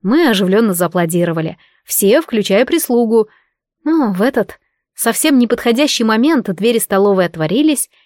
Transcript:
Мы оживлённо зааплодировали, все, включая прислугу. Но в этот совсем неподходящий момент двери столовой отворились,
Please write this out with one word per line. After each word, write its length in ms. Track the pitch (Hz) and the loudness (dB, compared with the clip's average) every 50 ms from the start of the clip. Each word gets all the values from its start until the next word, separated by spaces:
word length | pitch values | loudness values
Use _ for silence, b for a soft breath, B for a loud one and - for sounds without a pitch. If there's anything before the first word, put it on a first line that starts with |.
Мы 260 | - 185 240 311 349 | 0 0 2 2 2
оживлённо 460 | 277 220 190 180 180 190 214 233 214 180 | 2 2 0 0 0 2 2 2 0 0
зааплодировали, 840 | 170 180 165 - 180 170 165 175 175 175 170 165 165 160 - 170 b b b b b b | -2 -4 -2 0 -2 -2 0 0 -2 -2 -2 -2 -4 -6 -8 -10 b b b b b b
все, 340 | - - - - 196 226 311 | -8 -6 -2 0 2 2 2
включая 460 | 320 - - 220 202 - 196 202 262 | 0 -2 -4 -4 -2 0 0 0 2
прислугу. 640 | - - 330 - - 247 233 240 220 226 226 214 b b b b b b b _ _ _ _ _ | 0 0 -4 -2 0 0 0 0 2 2 0 0 b b b b b b b _ _ _ _ _
Но 280 | 302 320 320 277 214 | -2 0 0 0 0
в 120 | 190 175 208 | 0 0 -2
этот 360 | 262 269 240 202 - - _ _ _ _ _ _ _ _ | 0 0 -2 -4 -4 -8 _ _ _ _ _ _ _ _
совсем 420 | - - 226 220 - - 262 277 | -6 -4 -4 -2 0 0 2 2
неподходящий 680 | 254 240 226 240 240 - 247 233 233 294 294 - - 233 | 2 2 2 0 -2 0 -2 0 2 0 0 0 -2 -2
момент 460 | 220 220 220 240 302 330 269 202 - | 0 0 2 2 2 2 0 0 -4
двери 300 | 185 - 190 233 240 226 | -6 -2 -2 0 0 0
столовой 460 | 214 - 208 190 202 202 196 185 180 | -2 -2 0 2 2 2 2 2 0
отворились, 680 | 170 - 165 160 156 180 247 302 311 302 - - _ _ _ _ | -2 -2 -4 -4 -2 0 0 2 2 0 -2 -6 _ _ _ _